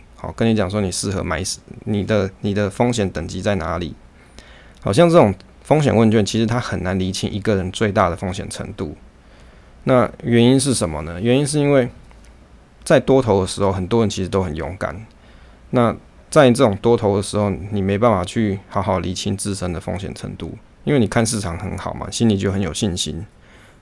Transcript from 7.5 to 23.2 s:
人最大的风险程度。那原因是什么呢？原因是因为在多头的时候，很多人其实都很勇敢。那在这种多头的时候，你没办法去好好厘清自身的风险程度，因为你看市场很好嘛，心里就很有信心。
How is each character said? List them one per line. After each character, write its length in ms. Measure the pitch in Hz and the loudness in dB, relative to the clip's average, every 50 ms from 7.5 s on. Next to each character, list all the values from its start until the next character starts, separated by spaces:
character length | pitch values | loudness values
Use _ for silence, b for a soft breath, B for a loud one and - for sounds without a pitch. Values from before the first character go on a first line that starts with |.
| 107 | 0
人 140 | 95 90 92 | 0 -2 -4
最 200 | 95 - 113 104 | -4 -2 -2 0
大 180 | 92 107 98 87 | 2 2 2 2
的 60 | 85 | 0
风 180 | - - 92 90 | -2 -6 -8 -6
险 160 | 95 - - | -8 -8 -10
程 220 | - - - - - | -10 -10 -10 -12 -8
度。 220 | - 95 76 - - - - _ b b b b b b b b b b b b b - | -8 -8 -10 -10 -14 -18 -20 _ b b b b b b b b b b b b b 0
那 240 | 135 131 123 110 - - - - | 2 2 2 2 0 -4 -8 -2
原 180 | - 117 117 | 2 4 6
因 160 | 117 120 131 135 | 6 6 6 6
是 160 | 127 143 120 | 4 2 0
什 160 | - 110 85 | 0 0 -2
么 120 | 78 76 | -4 -6
呢？ 180 | 76 80 85 87 | -6 -8 -8 -4
原 180 | 101 117 123 135 | 0 2 2 2
因 80 | 147 | 2
是 140 | 135 147 151 | 0 0 0
因 120 | 143 143 | 2 4
为 180 | 143 135 120 117 - - - - - - - - - - - _ - - - _ _ _ - | 4 2 2 0 -6 -14 -20 -20 -20 -20 -20 -20 -20 -20 -20 _ -20 -20 -20 _ _ _ 0
在 160 | - 165 135 | 2 2 4
多 220 | - - 131 135 | 4 4 2 4
头 180 | 127 113 98 98 | 4 4 2 2
的 80 | 95 92 | 2 0
时 160 | - - 101 | -2 0 0
候， 80 | 95 | 0
很 160 | 92 92 92 90 | 0 -2 -2 0
多 140 | 117 117 | 0 2
人 80 | 113 101 | 2 0
其 120 | - - | 0 -4
实 60 | 95 87 | -4 -2
都 160 | - 98 92 | 0 -2 -2
很 100 | 87 73 | -2 -4
勇 220 | 76 78 71 87 - | -6 -8 -10 -8 -8
敢。 280 | - - 78 98 113 - b b b b b b b b b b b - | -8 -8 -8 -10 -14 -18 b b b b b b b b b b b -2
那 260 | - 127 120 113 - - - - _ - - - | 0 2 2 2 0 -4 -10 -20 _ -20 -16 2
在 220 | - 156 143 127 | 4 6 6 6
这 120 | 117 123 139 | 6 6 4
种 120 | 110 98 98 | 2 2 0
多 160 | - 117 117 110 | 2 2 2 4
头 180 | 110 101 101 | 2 2 0
的 80 | 101 98 | 0 -2
时 140 | - - 104 | -2 -2 -2
候， 120 | 104 101 95 67 92 101 | 0 0 -2 -4 -6 -6
你 100 | 104 101 | -4 -2
没 160 | 95 95 101 101 | -2 0 0 2
办 140 | 113 120 | 2 2
法 140 | 107 92 87 | 2 2 0
去 340 | 87 - 113 113 104 95 98 - - | -2 -2 -2 -2 0 -2 -4 -8 -6
好 140 | - 104 | -6 -4
好 180 | 92 95 92 92 | -2 -2 -2 -2
厘 140 | 87 87 92 | -2 -4 -6
清 240 | - - 101 98 95 | -4 -4 -4 -4 -4
自 180 | - 104 98 | -4 -6 -6
身 160 | 92 92 90 | -4 -4 -6
的 80 | 85 80 | -6 -6
风 180 | - - 92 92 | -6 -8 -8 -8
险 160 | 95 - - | -8 -10 -12
程 220 | - - 101 95 | -10 -12 -12 -10
度， 220 | - 85 80 - - - - - _ - | -10 -12 -12 -12 -14 -18 -20 -20 _ -4
因 80 | - 147 | 0 2
为 60 | 135 | 2
你 80 | 110 95 | 2 2
看 180 | - 127 113 | 2 0 0
市 140 | - 127 107 | 0 -2 -4
场 180 | 92 87 82 85 | -4 -6 -8 -8
很 200 | - 90 87 87 | -8 -8 -8 -6
好 160 | - 85 - | -8 -8 -8
嘛， 180 | - - - | -8 -10 -8
心 160 | - - 120 113 | -2 0 2 2
里 80 | 104 | 2
就 160 | 95 98 101 | 2 0 -2
很 80 | 95 98 | -2 -2
有 140 | 101 82 76 | -4 -4 -4
信 240 | - 113 101 85 90 | -2 -2 -2 -2 -4
心。 280 | - 76 73 82 | -6 -6 -6 -10